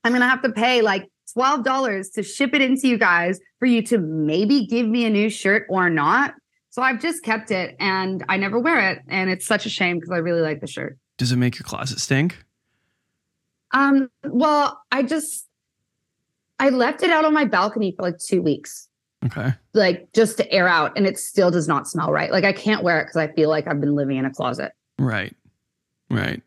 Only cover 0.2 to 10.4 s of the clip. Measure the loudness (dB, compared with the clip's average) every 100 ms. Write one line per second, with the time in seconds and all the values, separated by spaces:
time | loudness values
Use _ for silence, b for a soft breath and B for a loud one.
0.2 | 2 2 0 0 2 4 2 0 -6 _
1.2 | -8 -2 0 0 0 -2 -2 -4 -6 -8
2.2 | -8 -2 0 2 2 2 2 2 4 2
3.2 | 0 -4 b _ 2 2 2 0 0 -2
4.2 | 0 0 2 2 2 -2 0 0 2 2
5.2 | 0 0 0 0 0 0 2 2 2 2
6.2 | 0 -6 _ _ _ -2 -2 0 -4 -4
7.2 | -4 -4 -2 -4 -4 -4 -2 -2 -2 -6
8.2 | -4 -2 0 0 2 2 2 -2 -6 -2
9.2 | -2 -4 -2 -2 -2 -4 -2 -2 -4 -4
10.2 | 0 0